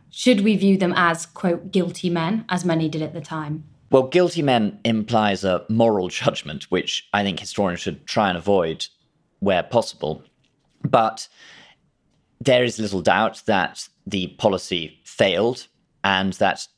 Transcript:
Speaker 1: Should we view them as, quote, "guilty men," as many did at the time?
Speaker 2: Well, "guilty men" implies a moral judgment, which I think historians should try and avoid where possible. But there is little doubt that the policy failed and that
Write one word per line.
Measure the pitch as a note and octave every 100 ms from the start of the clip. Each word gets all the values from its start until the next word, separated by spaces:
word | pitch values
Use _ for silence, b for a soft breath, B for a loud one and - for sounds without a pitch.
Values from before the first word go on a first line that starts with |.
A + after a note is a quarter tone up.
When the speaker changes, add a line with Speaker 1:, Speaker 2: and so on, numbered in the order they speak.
| _
Speaker 1:
Should | - B3 G#3+
we | G3+ G3+
view | G3 F#3+
them | F3+ F#3
as, | F3 E3 -
quote, | - F#3 E3+ F#3
"guilty | G3 F3+ - F3+
men," | E3+ E3 A3 -
as | F3+
many | F3+ E3 D#3+
did | D#3
at | D3+
the | E3
time? | C#3+ D#3+ D3+ D#3 - - _
Speaker 2:
Well, | C3+
"guilty | C3 F3 F3+ E3
men" | C#3+ B2 G#2 -
implies | A#2 A2 G#2+ A#2 G#2 F#2+
a | G2 F2+ -
moral | A2 A#2 G#2 F2+
judgment, | - - - - D#2 -
which | F2+ - - -
I | G#2
think | G2+ E2
historians | - - G2 F2
should | - D2+ -
try | - G#2
and | F2
avoid | F2 G2 E2 D#2+ - _ _ _ _ _
where | G2 F#2
possible. | D#2+ A#2+ A2 - D2 D#2 - _ _ _ _ _
But | - A#2+ A2 - - B B B B B _ _ _ _ _ -
there | B2 B2
is | B2 A2
little | G#2+ F#2+
doubt | E2 F#2 G#2+ -
that | - G2 F2 - - _ -
the | G2 F2+ -
policy | A2 F#2 - F2 D#2 -
failed | - - G2 F2 A2+ C3 - _ _ _
and | G2 F#2+ F#2+
that | F2+ G2 - -